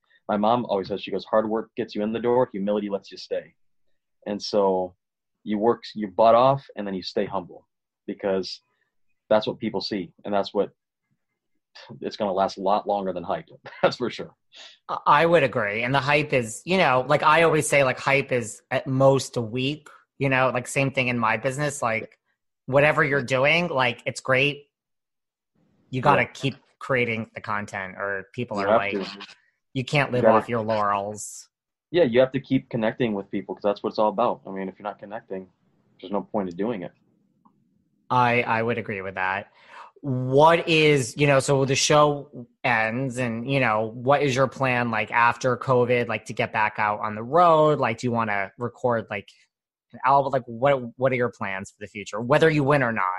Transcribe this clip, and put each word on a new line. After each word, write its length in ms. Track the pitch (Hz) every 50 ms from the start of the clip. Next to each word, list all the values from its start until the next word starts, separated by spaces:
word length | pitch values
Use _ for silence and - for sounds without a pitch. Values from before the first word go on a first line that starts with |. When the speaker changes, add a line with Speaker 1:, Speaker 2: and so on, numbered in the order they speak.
| _ _ _ _ _ -
Speaker 1:
my 80 | 104 104
mom 300 | 104 110 120 123 113 -
always 200 | 101 98 92 -
says, 120 | 101 92
she 80 | - -
goes, 160 | 98 95 -
"Hard 240 | - - 110 110 107
work 220 | 110 113 110 - _
gets 200 | - 113 113 -
you 80 | 104 104
in 100 | 110 113
the 60 | 113
door, 280 | 113 120 120 127 127 -
humility 400 | - 98 98 104 104 107 104 101
lets 200 | 98 95 95 -
you 60 | 92 -
stay." 380 | - - 95 90 - - _ _ _ _ _ _ _ _ _ _ _ _ _ _ _ 101
And 120 | 104 98
so 540 | - - - 104 101 95 95 92 92 92 - _ _ _ _ _ _ _ _ _ _
you 140 | 104 107 104
work 240 | 104 117 117 117 - - -
your 160 | 107 107 98
butt 240 | - - 110 113 113
off 280 | 117 127 135 139 139 - - -
and 100 | - 104
then 80 | 98 95
you 80 | 92
stay 240 | 90 - - 113 101
humble, 420 | 92 95 95 87 - - - - _ _ _ _ _ _ _ _
because 560 | - 101 - - 101 - 95 92 - - - _ _ _ _ _ _ _ _ _ _ _ _ _ _
that's 160 | 107 107 - 117
what 100 | - -
people 240 | 113 107 - 95
see. 300 | - - 113 98 87 - _ _ _
And 80 | 101
that's 220 | 104 98 95 - -
what 160 | 101 95 - - _ _ _ _ _ _ _ _ _ _ _ _ _ _ _ _ _ _ _ _ - - - - -
it's 160 | - 101 - -
gonna 160 | 107 101 90
last 240 | 95 98 95 - 101
a 40 |
lot 260 | 95 95 104 104 - 101
longer 260 | 101 101 98 95 87
than 100 | 87 85
hype. 240 | 95 90 80 80 - - - _
<laughs> 160 | - - - -
That's 140 | 165 139 -
for 120 | 123 107
sure. 260 | - - - - - _ _ _ _ - - - - _ _ -
Speaker 2:
I, 80 | 156 - -
I 200 | - 151 147 165
would 180 | 170 175 165 139
agree. 400 | 123 104 127 107 101 104 113 120
And 100 | 123 139
the 60 | 139
hype 340 | 127 143 147 151 151 151 147
is, 280 | 131 117 110 - - -
you 120 | 165 180 190
know, 280 | 170 143 127 127 123 -
like 160 | 151 143 -
I 200 | 156 156 165 170
always 240 | 160 147 156 139 -
say, 160 | 151 143 139
like, 160 | 127 123 -
hype 320 | - 143 139 139 135 -
is 300 | 135 123 113 104 - - _ _
at 160 | 127 131 - 139
most 500 | 131 131 135 135 139 131 127 - - 127
a 40 |
week, 460 | 117 107 113 127 131 139 151 151 - - - - _ _ _ _
you 120 | 135 139
know, 200 | 135 131 131 127 117
like, 140 | 123 120 -
same 240 | - 143 139 135
thing 160 | 127 135 127 123
in 120 | 120 120
my 180 | 113 110 113 113
business. 440 | 113 135 127 139 151 143 - -
Like, 360 | 127 117 113 110 - - _ _ _ _ _ _ _ _ _ _ _
whatever 380 | - 127 143 143 151 151 147 160
you're 200 | 139 143 139 123
doing, 440 | 113 131 127 139 147 156 170 175 165
like, 320 | 151 131 127 123 123 - -
it's 160 | 139 123 -
great. 420 | - - 131 127 139 143 139 143 - _ _ _ _ _ _ _ _ _ _ _ _ _ _ _ _ _ _ _ _ _ _ _ _ _
You 100 | 131 131
gotta 240 | 120 147 139 123 123
Speaker 1:
Yeah. 60 | - -
Speaker 2:
keep 220 | - - 135 127 - _ _ _ _
creating 500 | - - 135 123 120 117 113 110 110 - _
the 60 | 113
content 540 | - - 107 101 101 98 - 101 95 92 92 98
or 300 | 101 101 98 95 95 - -
people 240 | 123 120 117 110 104
Speaker 1:
You 60 | 98
Speaker 2:
are 20 | 101
Speaker 1:
have 80 | 110 117
Speaker 2:
like, 140 | 101 101
Speaker 1:
to. 140 | 101 101 92 92 98 98 - - - _ _ _ _ _ _ _ _
Speaker 2:
you 100 | 131 127
can't 240 | - - 147 135 120
Speaker 1:
You 60 | 120 123
Speaker 2:
live 80 | 117
Speaker 1:
gotta 120 | 110 110 110
Speaker 2:
off 120 | 107 -
your 120 | 120 117
laurels. 880 | 107 110 110 107 104 101 101 101 101 104 107 104 - - - - - _ _ _ _ _ _ _ _ _
Speaker 1:
Yeah, 120 | 151 175 165
you 160 | 123 113 123
have 120 | 131 131 -
to 60 | 135
keep 300 | - - 131 135 - _
connecting 440 | - 117 110 110 113 - 127 113 104
with 160 | 98 98 -
people 240 | - 101 95 - 95
'cause 60 | - -
that's 180 | 104 101 - -
what 60 | 107
it's 100 | - -
all 100 | 107 107
about. 320 | 101 98 120 117 92 - - -
I 40 |
mean, 160 | 95 95 95 92
if 100 | 92 -
you're 60 | 101
not 160 | 104 98 -
connecting, 500 | 107 101 104 117 - _ 98 95 92 - _ _ _ _ _ _ _ _ _ _
there's 100 | 92 90
no 100 | 101 101
point 280 | 95 - - 107 95 92
in 60 | 85 87
doing 240 | 98 117 120 95 85
it. 80 | - - _ _ _ _ _ _ _ _ _ _ _ _ _ _ _ _ _ _ _ _ _ _ _
Speaker 2:
I, 320 | 127 127 123 123 120 123 117
I 180 | 120 117 113
would 160 | 113 120 117 113
agree 240 | 101 - 107 95
with 140 | 92 98 95
that. 360 | 95 92 92 95 101 110 - _ _ _ - - - - - _ _
What 640 | - 143 127 127 127 127 131 139 151 160 170 170 170 170
is, 480 | 165 156 156 151 147 139 123 113 - 143
you 80 | 147
know, 140 | 143 139 135
so 260 | - - 143 135 135
the 100 | 127 139
show 720 | - - - 156 151 151 147 147 143 135 - - 123 120 - _ _ -
ends 540 | 131 120 110 110 110 113 127 135 131 117 123
and, 320 | 127 117 113 113 117 135
you 100 | 139 139
know, 320 | 127 117 107 107 113 110 113
what 260 | 127 120 131 143 139
is 140 | 147 143 123
your 120 | 131 135 123
plan, 440 | - - 131 131 123 123 120 117
like, 200 | 113 110 107 -
after 460 | - 117 117 120 117 - - 131 120 120
covid, 500 | - 135 127 123 123 117 123 120 120 113
like, 180 | 110 110 -
to 80 | - 110
get 200 | - 120 - -
back 220 | 113 107 107 - -
out 220 | 107 107 107 113
on 160 | 110 107 107
the 80 | 107 117
road? 560 | 123 143 170 180 170 160 156 151 151 151 131
Like, 200 | 131 113 113 -
do 80 | - 123
you 40 |
wanna 400 | 117 117 113 107 101 101 98 98 - -
record, 500 | 120 113 - - - 123 117 113 107 -
like, 200 | 107 101 101 - _ _ _ _ _ _ _ _ _ _ _ _ -
an 60 | 120 -
album? 260 | 127 139 139 135 139
Like, 120 | 135 131 117
what, 360 | 123 117 113 127 143 143 131 123 117 113 -
what 140 | 127 135
are 40 | 131
your 160 | 120 120 120
plans 400 | - - 113 98 98 95 98 -
for 60 | - _
the 80 | 104 -
future, 340 | - 104 98 - - 104
whether 280 | 120 120 147 151 160 160
you 140 | 156 151 135
win 200 | 131 147 143 131
or 80 | 117
not? 140 | 113 104 95 90 90